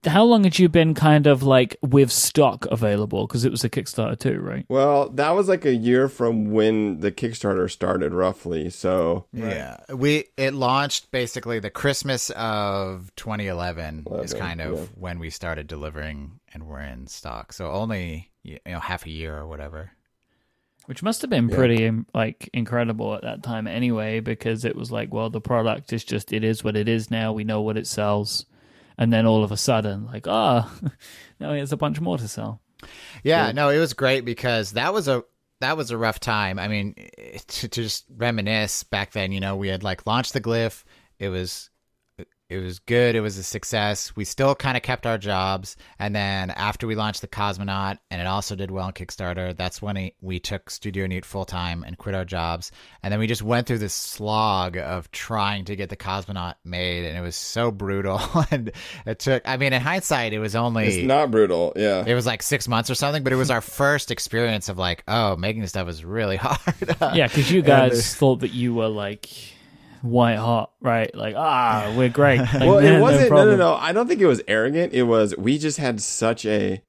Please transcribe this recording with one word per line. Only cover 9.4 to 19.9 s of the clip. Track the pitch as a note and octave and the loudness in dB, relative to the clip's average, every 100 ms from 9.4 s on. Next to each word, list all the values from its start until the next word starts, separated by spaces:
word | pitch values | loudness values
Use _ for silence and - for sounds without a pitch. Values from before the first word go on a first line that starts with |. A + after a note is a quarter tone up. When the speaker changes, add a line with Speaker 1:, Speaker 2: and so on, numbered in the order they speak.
| A2+ F#2 C2+ A#1+ - | -6 -6 -8 -14 -14
Speaker 3:
We, | C3+ C#3 D3+ - - | -2 0 0 -2 -4
it | C3+ C#3 | -2 0
launched | B2+ C3+ C#3+ - - | 0 2 0 -4 -6
basically | B2+ A#2+ C3 A#2 A2+ | -4 -4 -6 -6 -6
the | G2+ | -6
Christmas | - C#3+ C3+ C#3 B2+ - | -4 -2 -2 -2 -4 -4
of | - A2+ G#2+ G2+ G2 F#2+ F#2+ F#2 - | -6 -4 -2 -2 -2 -4 -8 -14 -16
twenty | - G#2+ G2+ | -10 -6 -6
eleven | F2 F2 E2+ D#2+ D#2 D2+ - | -4 -6 -6 -10 -10 -10 -8
is | - | -6
Speaker 2:
Eleven, | A#1+ | -8
Speaker 3:
kind | F2+ E2 | -8 -8
of | D#2 E2+ | -6 -8
Speaker 2:
yeah. | F2+ G2 | -10 -12
Speaker 3:
when | F#2 F2 | -12 -10
we | E2 | -10
started | - F2 D#2+ D2 | -10 -8 -8 -10
delivering | D#2 D2+ D2+ D2+ D2 C#2+ - _ | -10 -10 -10 -10 -10 -14 -20 _
and | D2+ D#2 | -18 -16
were | C#2+ | -14
in | C#2+ B1 C2 | -12 -14 -16
stock. | - - A1+ - | -16 -14 -14 -16
So | - F2 | -12 -8
only, | F2+ A2+ G#2 F2 D#2+ F2 _ | -6 -4 -6 -6 -10 -14 _
y-, | - D2 - | -20 -18 -12
you | |
know, | F2 | -12
half | - F2+ - | -8 -10 -10
a | |
year | D#2 D#2+ D2+ | -12 -10 -12
or | D#2 | -12
whatever. | D2+ D2 D#2 F2+ | -14 -14 -14 -18